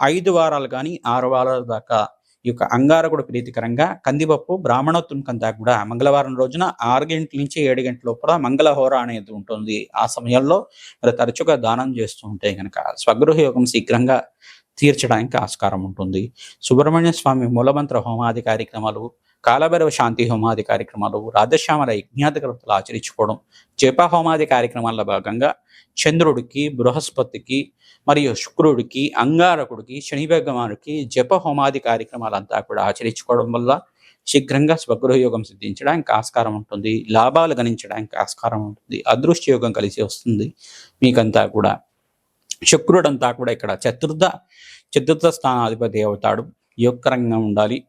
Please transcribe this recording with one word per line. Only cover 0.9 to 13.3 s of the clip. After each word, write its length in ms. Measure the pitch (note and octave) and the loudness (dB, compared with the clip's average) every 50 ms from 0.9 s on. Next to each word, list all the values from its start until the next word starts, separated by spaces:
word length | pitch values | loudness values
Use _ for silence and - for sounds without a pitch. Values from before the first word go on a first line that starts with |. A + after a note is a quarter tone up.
| F3 - - | -10 -6 -4
ఆరు 220 | A#2+ A#2+ B2 B2 B2+ | -2 -2 0 0 0
వారాల 340 | C3 B2+ B2+ C3 C3 B2+ B2 | 0 0 0 0 0 -2 -4
దాకా 340 | A#2 A2+ A2 - - A#2+ A2 G#2+ - - _ _ _ _ _ - | -6 -6 -8 -4 -2 0 0 0 -2 -6 _ _ _ _ _ -6
ఈ 40 | B2 | -6
యొక్క 160 | A#2+ A#2+ - | -2 -2 -2
అంగారకుడు 580 | - A#2+ A#2+ C3 C#3+ D#3 E3 D#3+ D#3+ D#3 D3 C3+ | 0 2 2 4 6 6 4 4 2 0 -2 -4
ప్రీతికరంగా 640 | - A#2+ B2 A#2 A#2+ A#2+ A#2+ A2+ A#2 A#2+ A#2+ D3+ F3+ G3 - | -4 -6 -8 -8 -6 -8 -6 -6 -4 0 0 0 0 -2 -4
కందిపప్పు 520 | - C#3 C3+ D3 D#3+ D#3 D#3 C#3+ - - F3+ | -4 -2 -2 0 2 2 0 0 0 -4 -6
బ్రాహ్మణోత్తంకంతా 920 | F#3+ F3 B2+ A#2 B2+ C#3 D#3 E3 E3+ E3 - D3 C#3 C#3 - B2 A2+ A2+ A2 | -4 0 0 0 2 2 2 0 0 -2 -4 -8 -8 -8 -6 -6 -4 -4 -4
కూడా 240 | A2 G#2+ G#2+ A#2+ B2 A2 G#2 | -4 -2 0 0 0 0 -2
మంగళవారం 500 | G#2+ A#2 A#2+ C3+ C#3 C#3 C#3+ C#3 C3+ C3 | -4 -4 0 2 2 2 2 0 -2 -2
రోజున 280 | B2 C3 B2+ B2+ E3 F#3 F3+ - - A#2+ | -2 -2 -2 -2 -2 -4 -4 -4 -4 -2
ఆరు 240 | A#2 B2 C3+ D3+ | 0 0 0 0
గంటల 320 | D#3 E3 D#3+ D#3+ D3 - C#3 | -2 -4 -6 -6 -6 -6 -6
నుంచి 200 | C#3+ C3+ - D#3+ D3 | -6 -4 -2 -2 0
ఏడు 200 | C3+ B2+ B2+ B2+ | 0 0 0 -2
గంటల 220 | B2+ B2 B2 - | -4 -8 -6 -6
లోపల 280 | A#2+ A2+ A#2+ - D3 E3 | -6 -6 -2 0 0 0
మంగళహోర 580 | E3+ C#3 B2 C3 C#3 D3+ D#3 C#3+ C#3+ C3 C3 C3+ | 2 0 0 0 2 4 4 4 4 2 2 2
అనేది 340 | B2+ A#2+ A#2+ A#2 A2 G2+ G#2 G#2+ | 0 -2 -2 -6 -8 -10 -12 -14
ఉంటుంది. 460 | G#2 G2 - A2+ G#2+ G#2+ A2 G#2+ G#2+ G#2+ - | -16 -12 -10 -10 -8 -6 -6 -6 -6 -8 -6
ఆ 140 | - A#2 A2 | -4 -2 -2
సమయంలో 520 | A#2 - - A#2+ A#2+ B2 B2+ C3+ C#3+ E3+ G3 - - _ - - - - | -2 -2 -6 -2 0 2 2 4 2 2 0 0 -6 _ -20 -20 -20 -12
మరి 160 | _ - A#2+ A2+ | _ 0 0 2
తరచుగా 420 | - B2+ A#2+ A2+ - E3+ E3+ D#3 | 2 0 -2 -2 -2 0 0 2
దానం 340 | C3 A#2 A2+ A#2 A#2+ C3 C3+ C3 | 2 2 0 -2 -2 -2 -4 -4
చేస్తూ 300 | A#2+ A2+ G#2 - - - | -4 -6 -6 -8 -12 -14
ఉంటే 240 | A2 G#2 F#2 - G#2 G2 | -12 -10 -4 -4 -4 -4
గనక 320 | G2 F#2+ G2 - - - - - | -4 -8 -10 -8 -6 -6 -6 -8
స్వగృహ 440 | - - - A2 A2+ C#3+ D3+ | -2 0 0 2 4 4 4